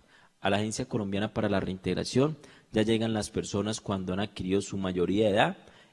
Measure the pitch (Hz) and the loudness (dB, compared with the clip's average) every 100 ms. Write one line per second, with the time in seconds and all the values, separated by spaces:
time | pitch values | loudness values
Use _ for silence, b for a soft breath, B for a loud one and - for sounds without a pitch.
0 | b b b _ 98 98 107 120 127 117 | b b b _ 0 0 0 -4 -4 -4
1 | 98 98 110 117 107 98 92 92 92 90 | -2 -2 -2 -2 0 0 -2 -4 -2 -2
2 | 87 123 151 156 B B B 110 107 113 | 0 2 2 -2 B B B 0 2 2
3 | 113 110 101 95 85 101 104 110 - 98 | 2 -2 -2 -4 -4 -2 -2 -4 -4 -4
4 | 92 92 92 - 92 98 98 101 95 90 | -2 -4 -4 -4 0 0 0 -4 -2 0
5 | 87 98 110 101 156 - B B B | 0 2 4 4 2 0 B B B